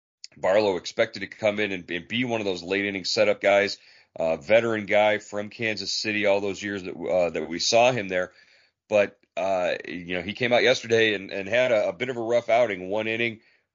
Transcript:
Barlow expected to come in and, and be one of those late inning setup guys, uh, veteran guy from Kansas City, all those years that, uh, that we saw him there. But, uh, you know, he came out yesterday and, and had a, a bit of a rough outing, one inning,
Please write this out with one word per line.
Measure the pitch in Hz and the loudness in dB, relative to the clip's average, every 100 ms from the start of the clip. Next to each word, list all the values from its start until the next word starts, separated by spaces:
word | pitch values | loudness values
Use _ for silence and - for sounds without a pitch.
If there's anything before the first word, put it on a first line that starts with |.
| _ _ - - | _ _ -20 -4
Barlow | 92 101 104 90 | 2 4 4 0
expected | - - 113 107 | -4 -2 -2 -2
to | 98 | -12
come | - 107 104 | -2 -2 0
in | 104 | -4
and, | 95 82 | -4 -8
and | 87 82 | -10 -6
be | 113 | -6
one | 127 113 | -4 -4
of | |
those | 101 90 | -4 -4
late | 85 98 | -2 -2
inning | 101 98 | -2 -4
setup | 87 - 104 98 | -4 0 2 2
guys, | 98 101 101 - _ - _ - | 4 4 2 -2 _ -20 _ -6
uh, | 82 80 | -4 -2
veteran | 71 110 117 110 98 | 4 4 4 -2 0
guy | 104 107 107 | 2 4 2
from | - 104 104 | -4 -8 -8
Kansas | - 113 101 95 | -6 -4 -4 -6
City, | - 110 104 101 | -6 -2 0 2
all | 98 | 2
those | 101 95 | 0 -4
years | 104 101 | -6 -6
that, | 90 | -8
uh, | 76 - 92 85 | -8 -2 0 2
that | 82 78 | -2 -6
we | 82 | -4
saw | - 117 123 | 2 4 4
him | 127 95 | 2 -2
there. | 92 90 _ _ _ _ _ - | -4 -4 _ _ _ _ _ 0
But, | 104 98 - _ - | 2 2 -2 _ -4
uh, | 92 95 87 - - | -2 0 0 -4 -6
you | 87 87 90 | -10 -6 -6
know, | |
he | 87 | -6
came | 104 120 | -4 0
out | 120 | 4
yesterday | 107 127 117 113 113 | 4 2 2 2 2
and, | 98 98 | 0 -4
and | 98 98 | -8 -2
had | 117 127 | 0 2
a, | 110 95 | 2 0
a | |
bit | 90 123 | -4 -6
of | 120 | -4
a | |
rough | 113 120 117 | 0 0 2
outing, | 113 117 95 92 | 2 2 0 -4
one | 104 110 | -4 -2
inning, | 113 117 107 _ _ _ | -2 -2 -4 _ _ _